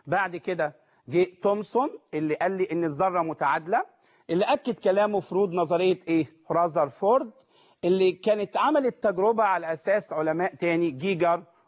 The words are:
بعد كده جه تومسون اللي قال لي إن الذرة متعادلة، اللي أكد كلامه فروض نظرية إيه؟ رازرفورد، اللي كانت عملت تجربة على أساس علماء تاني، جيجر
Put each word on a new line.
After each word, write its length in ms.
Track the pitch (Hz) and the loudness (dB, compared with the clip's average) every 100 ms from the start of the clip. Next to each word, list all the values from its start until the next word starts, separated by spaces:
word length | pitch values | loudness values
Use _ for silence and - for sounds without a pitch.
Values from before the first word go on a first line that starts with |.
| 139 | -4
بعد 280 | 185 185 170 | -2 -2 -6
كده 400 | - 170 147 - _ _ - | -6 -2 -4 -6 _ _ -2
جه 180 | 165 180 - | 0 0 0
تومسون 460 | 202 208 - 233 302 - _ | 0 0 -2 -2 -2 -6 _
اللي 220 | 151 156 151 | -4 -2 -2
قال 160 | 180 190 | -2 -2
لي 100 | 185 | -2
إن 120 | 170 | -2
الذرة 380 | 165 143 190 175 | -2 0 0 0
متعادلة، 640 | 160 147 143 160 160 226 415 _ _ _ - | -2 -2 -2 -2 -2 -4 -4 _ _ _ -4
اللي 160 | 170 226 | 0 0
أكد 280 | 285 247 | 0 -2
كلامه 460 | 208 190 196 208 202 | -2 0 2 2 0
فروض 340 | - 190 202 | -2 0 0
نظرية 460 | 175 156 170 185 185 - | 0 0 2 2 0 0
إيه؟ 200 | 165 151 _ - | 0 0 _ -2
رازرفورد، 800 | 165 170 156 143 - 202 262 233 - _ _ _ _ 175 | 0 2 0 -2 0 2 2 0 -10 _ _ _ _ 0
اللي 260 | 190 185 | 2 2
كانت 460 | 180 220 208 202 214 | 0 0 0 -2 0
عملت 460 | 254 302 254 - | 2 2 0 0
تجربة 400 | 214 180 214 226 | -2 2 0 2
على 300 | 202 180 165 | 0 0 -4
أساس 400 | 160 185 208 - | -4 0 0 -2
علماء 420 | 156 156 165 185 - | -2 -2 -2 -4 -2
تاني، 360 | 170 165 170 | 0 0 0
جيجر 520 | 131 190 170 170 170 - _ | -2 -4 0 0 0 -4 _